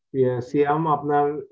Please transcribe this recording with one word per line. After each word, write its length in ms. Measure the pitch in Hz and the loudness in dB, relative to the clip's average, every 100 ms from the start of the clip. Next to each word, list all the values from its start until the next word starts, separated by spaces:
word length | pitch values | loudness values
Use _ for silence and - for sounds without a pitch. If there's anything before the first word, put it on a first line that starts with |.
| _ | _
ইয়ে, 280 | 139 127 123 | 0 0 0
সিয়াম, 460 | 123 147 143 151 160 | -4 0 0 2 0
আপনার 540 | 147 147 147 147 147 - | -2 0 0 0 -2 -8